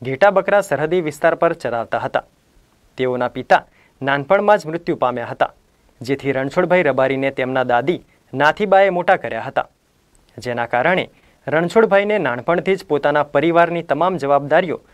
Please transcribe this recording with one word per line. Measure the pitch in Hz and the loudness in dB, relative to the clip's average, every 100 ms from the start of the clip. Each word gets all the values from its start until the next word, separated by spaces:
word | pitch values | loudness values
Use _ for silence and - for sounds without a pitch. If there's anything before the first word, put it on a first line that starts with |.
ઘેટા | 120 135 202 | -8 2 2
બકરા | 190 190 202 | 2 0 0
સરહદી | 196 135 156 180 | 0 -2 -2 -2
વિસ્તાર | 156 143 165 160 | -2 -2 -2 0
પર | 170 | -2
ચરાવતા | 165 123 117 110 117 | -2 -6 -6 -4 -6
હતા. | 127 135 - _ _ _ _ _ _ - | -4 -4 -6 _ _ _ _ _ _ -6
તેઓના | 127 123 123 | -4 -2 -4
પિતા | 127 123 175 - _ _ - | -6 0 0 0 _ _ -8
નાનપણમાં | 135 139 143 196 202 208 | -2 -2 2 2 4 2
જ | 151 | 0
મૃત્યુ | 165 170 165 | -8 -6 -2
પામ્યા | 131 123 113 | -2 -2 -6
હતા, | 131 131 - _ _ _ - | -4 -4 -4 _ _ _ -12
જેથી | 120 135 135 | -6 -4 -2
રણછોડભાઈ | 131 139 175 180 180 156 | -4 -2 -2 0 2 2
રબારીને | 131 131 135 135 | 0 0 0 -4
તેમના | 135 127 131 | -4 -4 -2
દાદી | 127 120 135 156 - _ _ | 0 0 0 -4 -8 _ _
નાથીબાએ | 131 151 160 202 196 196 | 0 2 2 2 4 4
મોટા | 180 175 185 | 2 2 0
કર્યા | 117 110 117 | 0 -8 -6
હતા, | 135 - _ _ _ _ _ _ - | -6 -6 _ _ _ _ _ _ -12
જેના | 117 120 117 | -8 -4 -2
કારણે | 120 143 185 117 _ _ _ - | 0 2 0 -2 _ _ _ -2
રણછોડભાઈને | 147 170 226 220 196 208 208 | 0 2 2 4 4 2 0
નાનપણથી | 143 123 123 175 185 190 | -2 -4 -2 -2 0 -2
જ | - | -2
પોતાના | 147 147 147 143 | -2 0 0 0
પરિવારની | 147 160 165 175 170 | 0 2 4 2 0
તમામ | 165 143 175 180 | -2 0 0 0
જવાબદારીઓ | 139 143 143 156 185 131 _ | 0 0 2 0 0 -4 _